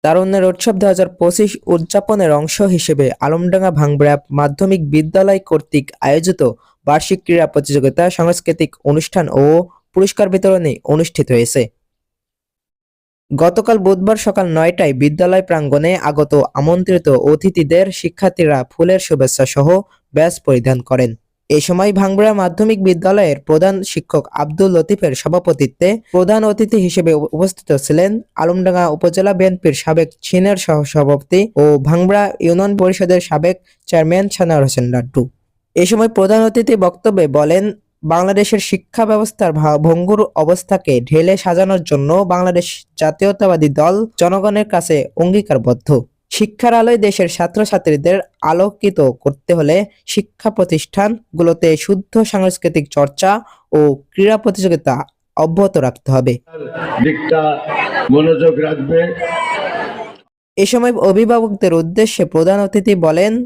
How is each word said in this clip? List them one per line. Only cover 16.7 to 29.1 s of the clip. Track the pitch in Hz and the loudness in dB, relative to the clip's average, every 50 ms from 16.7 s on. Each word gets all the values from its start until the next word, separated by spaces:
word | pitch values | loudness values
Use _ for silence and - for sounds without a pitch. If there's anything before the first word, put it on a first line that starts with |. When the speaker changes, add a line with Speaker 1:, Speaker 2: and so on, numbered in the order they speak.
| 175 180 180 - 185 175 - 151 | 0 0 0 0 0 0 2 2
Speaker 1:
অতিথিদের | 135 123 - 143 151 151 - 190 - 175 156 135 160 175 190 196 | 2 2 4 2 0 2 0 -2 0 0 -2 2 2 2 2 0
শিক্ষার্থীরা | 185 - - 165 - - 196 185 - - 170 151 147 131 123 _ | -4 -8 -8 -8 -6 -2 -2 -2 0 0 0 0 0 0 -2 _
ফুলের | _ - 165 180 185 185 | _ -2 0 2 2 0
শুভেচ্ছা | - - 160 135 135 - - - 135 | 0 -2 0 0 0 -2 0 -2 -2
সহ | - - 139 139 156 180 190 202 _ _ _ _ _ - | -2 0 0 2 2 2 2 0 _ _ _ _ _ 0
ব্যাজ | 147 156 170 170 - _ | 0 0 0 -2 -4 _
পরিধান | - 135 123 117 131 131 123 | 0 0 0 2 0 -2 -2
করেন। | 123 - 131 127 127 117 113 _ _ _ _ _ _ _ | -2 -2 -2 0 0 -2 -4 _ _ _ _ _ _ _
এ | 143 151 | -2 0
সময় | - - 175 180 196 208 196 | 0 0 0 0 0 0 2
ভাঙড়া | 190 196 190 196 196 214 220 214 | 0 0 0 2 2 2 2 2
মাধ্যমিক | 202 185 180 170 - 214 220 226 196 190 | 0 -2 -4 -2 -2 0 0 0 0 2
বিদ্যালয়ের | 190 180 165 175 185 196 208 196 160 143 139 | 0 0 2 0 0 2 2 2 0 0 -4
প্রধান | _ - 156 160 175 196 196 190 196 | _ 0 2 4 4 2 0 -2 -6
শিক্ষক | - - 160 - _ - 151 - - | -6 -8 -8 -6 _ -4 -4 -4 -4
আব্দুল | - - 147 147 151 165 196 190 | -6 -6 -6 -6 0 0 2 2
লতিফের | 180 165 156 - 202 - - 156 127 | 2 2 2 0 -2 -2 0 -2 -2
সভাপতিত্বে | - - 156 165 180 175 175 151 135 143 131 _ _ 175 185 214 226 _ _ | -4 -4 -2 -2 0 0 0 0 0 -2 -4 _ _ 0 0 0 -2 _ _
প্রধান | - 180 185 180 214 220 214 | 0 0 2 2 2 2 2
অতিথি | 214 208 214 220 214 233 | 0 0 0 0 0 2
হিসেবে | 214 185 180 - 190 170 165 160 | 0 0 0 0 0 0 2 0
উপ-, | 151 147 - - | 0 -2 -4 -2
উপস্থিত | 156 180 190 185 - _ - 151 | -2 -2 -2 -2 -10 _ -2 -2
ছিলেন | 135 - - 156 165 180 202 214 226 - _ _ | -2 0 0 0 0 2 0 -2 -6 -8 _ _
আলমডাঙ্গা | - 160 170 175 185 180 185 180 180 175 165 | -4 -2 -2 -2 0 0 0 0 0 0 -2
উপজেলা | 151 156 - 175 | -2 0 -2 0